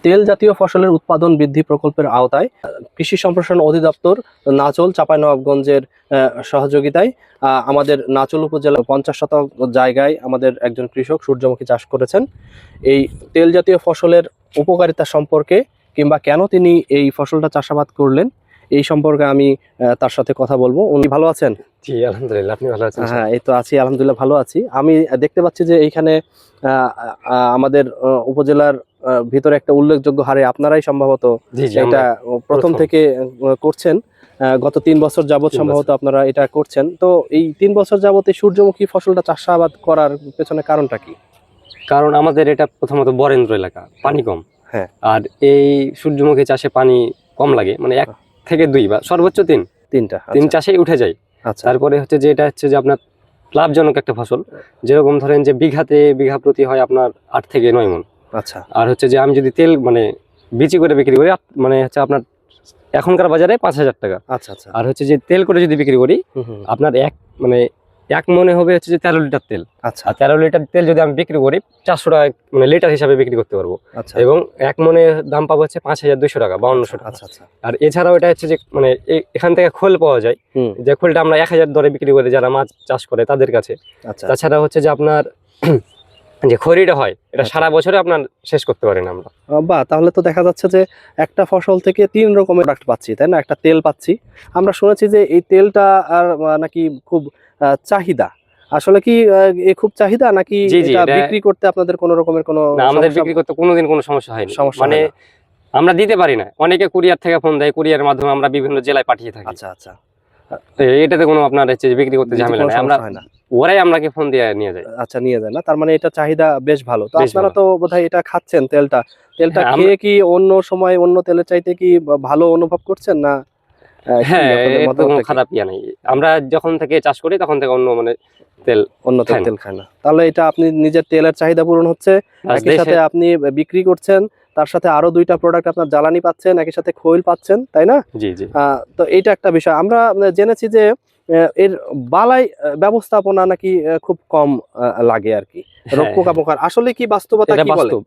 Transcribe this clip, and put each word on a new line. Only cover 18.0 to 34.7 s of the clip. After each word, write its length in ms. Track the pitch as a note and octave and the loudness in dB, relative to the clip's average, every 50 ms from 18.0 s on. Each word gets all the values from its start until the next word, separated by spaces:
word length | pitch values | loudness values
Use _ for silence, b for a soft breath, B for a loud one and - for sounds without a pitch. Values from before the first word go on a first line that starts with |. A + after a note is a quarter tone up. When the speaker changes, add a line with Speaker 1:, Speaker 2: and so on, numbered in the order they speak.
| C#3+ C3+ C3 D3 G3 C4 _ _ b b b b b b | 0 0 2 0 0 -2 _ _ b b b b b b
Speaker 1:
এই 120 | C#3 C#3+ | -2 -2
সম্পর্কে 420 | C#3+ - E3 D3+ D3 D#3 D3+ C#3+ D3 | 0 0 -2 0 0 0 0 0 0
আমি, 320 | C#3 C#3 C#3 C#3 C#3 C3+ | 0 2 2 2 2 0
আহ, 380 | - _ _ _ - B2+ A#2+ B2 | -2 _ _ _ -4 -2 -2 -2
তার 160 | - - B2 | -2 -4 -4
সাথে 220 | - - C3 - C3+ | -4 -4 -4 -4 -4
কথা 200 | - C3 A#2+ C#3 | -4 -2 -2 0
বলবো। 260 | B2+ B2+ B2+ B2+ E3 | 0 0 0 0 0
উনি 260 | G#3+ F#3+ D3 C#3+ C#3+ C#3+ | 0 0 0 0 0 0
ভালো 180 | C#3 D3 D#3+ | 0 0 0
আছেন? 280 | D#3+ D#3 - D#3 B2 G#2+ | 0 0 -2 -4 -4 -4
Speaker 2:
জি, 520 | - - _ _ _ _ - C3+ A2+ A#2+ | -6 -14 _ _ _ _ -8 -4 -4 -2
আলহামদুলিল্লাহ। 480 | B2 F#2+ A2 C3+ A#2+ A2 G#2 F#2+ G2 A2 | -4 -4 -8 -8 -6 -4 -4 -4 -4 -6
আপনি 160 | - C3 C3 | -6 -6 -6
ভালো 160 | A#2 G#2 A2+ | -4 -4 -6
আছেন, 200 | A2 - - B2 | -6 -4 -6 -6
স্যার? 120 | A2+ A#2+ A#2+ | -4 -2 -2
Speaker 1:
হ্যাঁ, 140 | A2 G#2+ | -2 -2
এই 60 | A#2 B2 _ | -4 -4 _
তো 80 | - | 0
আছি, 260 | B2+ B2 A#2+ - D3 C#3 | 0 0 0 0 0 0
আলহামদুলিল্লাহ, 380 | B2+ C3 C3+ B2+ C3+ C#3 B2+ | 0 0 0 0 0 0 0
ভালো 180 | - C3+ C3+ D3 | 0 0 0 0
আছি। 340 | C#3+ B2 - - E3 A#3+ A#3+ | 0 -2 -2 -4 -6 -6 -4
আমি 360 | - C3+ C#3 D#3+ D#3+ D#3 D#3+ - C3 B2+ | -4 0 2 2 4 2 2 0 -2 -2
দেখতে 240 | D3 D3+ _ - | -2 -2 _ -2
পাচ্ছি 220 | E3+ E3+ _ - F3 | -2 -2 _ -4 0
যে 160 | E3 E3+ E3 | 2 4 2
এইখানে, 320 | D3+ D3+ - E3 D#3+ D#3 D#3 | 2 2 0 -2 0 0 0
আহ, 520 | D#3 - _ _ _ _ _ _ _ - C3 | 0 -2 _ _ _ _ _ _ _ -4 -2
আহ, 840 | C3+ C3 B2+ - - - A#2 A2+ - _ - - B2+ B2 B2 B2 B2 | 0 0 -2 -2 -4 -10 -14 -14 -14 _ -6 -4 -2 0 0 0 0
আমাদের, 300 | B2+ C3+ C3+ C3+ C#3+ C3+ B2 | 0 0 2 2 0 0 0
আহ, 340 | - - C3 C3 C3 B2 A#2 | -4 -4 -2 0 0 0 -2
উপজেলার, 480 | B2+ C3+ D3 C#3+ C#3 D3 D3 D3 D3 C#3 | -4 -2 -2 0 2 2 2 2 2 0
আহ, 480 | B2+ - _ _ _ - B2+ B2+ B2 | -2 -8 _ _ _ -4 -2 -2 -2
ভিতরে 340 | A#2 A#2+ B2+ C#3 C3 D3+ D3 | -2 -2 -4 0 2 2 0
একটা 160 | C#3 _ - | 0 _ 0
উল্লেখযোগ্য 500 | C#3+ C#3+ C#3+ D3+ D#3 C#3 C3+ D3 C#3 C#3+ | 2 2 4 2 2 2 0 -2 -2 -2
হারে 220 | C3+ C3 C3+ C#3 C3+ | -2 0 0 2 2
আপনারাই 380 | B2 B2 - C#3+ D3 D#3 D#3 | 0 0 -2 0 0 0 0
সম্ভবত 540 | - - C#3 C#3 C#3 C3+ C3+ - - B2 A#2 A2+ _ _ B2 | 0 -2 -2 0 0 0 0 2 2 0 0 0 _ _ -6
Speaker 2:
জি, 140 | B2 C#3 B2 | -4 -4 -2
জি, 100 | G#2 C3 | 0 0
Speaker 1:
এটা 40 | |
Speaker 2:
আমরা 340 | C3 B2 A#2+ C3 B2+ B2 A2+ A2+ | 2 2 2 2 2 0 -2 -4
Speaker 1:
প্রথম 180 | B2 A#2+ B2 A#2+ - | -6 -8 -8 -8 -4
Speaker 2:
প্রথম। 280 | - - C3+ D3+ E3+ D#3+ | -2 -2 0 0 0 0
Speaker 1:
থেকে, 420 | - D#3+ D3+ - D#3 D#3 D3 C3 | 0 0 0 2 2 2 2 0
আহ, 380 | B2+ C3 B2+ B2+ A#2+ C3+ C3+ C3+ | -2 -6 -8 -8 -4 -2 -2 -2
করছেন। 420 | - - D#3 - - - F3 D#3 G#3 | 0 -2 -4 -4 -2 -2 0 0 0
আহ, 580 | - _ _ _ _ _ _ _ C3+ C3 C3 | -4 _ _ _ _ _ _ _ -2 0 0
গত 220 | C3 B2+ C#3 | 0 -2 -2